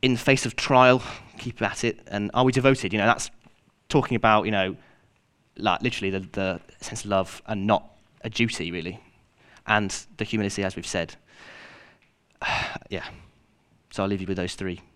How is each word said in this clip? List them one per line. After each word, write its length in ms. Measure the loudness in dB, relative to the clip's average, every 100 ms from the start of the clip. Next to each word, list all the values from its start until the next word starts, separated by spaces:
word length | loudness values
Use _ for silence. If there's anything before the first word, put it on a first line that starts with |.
in 120 | 2
the 40 | 2
face 280 | 2 2 2
of 100 | -6
trial, 460 | 2 6 8 6 2 -14 -18 -14
keep 220 | -14 -4
at 220 | -4 -2
it? 160 | -4 -4 -8
And 240 | -6 -2
are 100 | 2
we 80 | 2
devoted? 400 | 4 4 4 0
You 60 | 2
know, 80 | 2
that's 240 | 2 0 -12 -20 _ _ _ _
talking 280 | 0 2 2
about, 280 | 4 4
you 60 | 4
know, 260 | 0 -2 -4 _ _ _ _ _ _ _ -4
like, 240 | 0 0
literally 280 | 0 -2 -4
the, 100 | -4 -6
the 280 | -4 -2 -4 -10 _
sense 240 | -12 -10
of 60 | 0
love 320 | 0 0 -8 -8
and 200 | -4 2
not 180 | 2 0 _ _ _
a 80 | -10
duty, 400 | -2 -2 -2 -6
really. 280 | -6 -8 -12 _ _ _ _ _ -20 0
And 280 | 0 0 -6 -14 -10
the 80 |
humility, 380 | -6 -2 -4 -4
as 120 | -6 -6
we've 100 | -6
said. 300 | -6 -6 -10 _ -20 -20 -20 -20 -20 -20 _ _ _ _ _
<sighs> 40 | -6 -4 -6 -10 -10
Yeah. 160 | -10 -10 -16 -20 _ _ _ _ _ _
So 120 | -4
I'll 60 | -2
leave 120 | -2
you 60 | -4
with 80 | -4
those 180 | -6
three. 260 | -6 -8 -8 _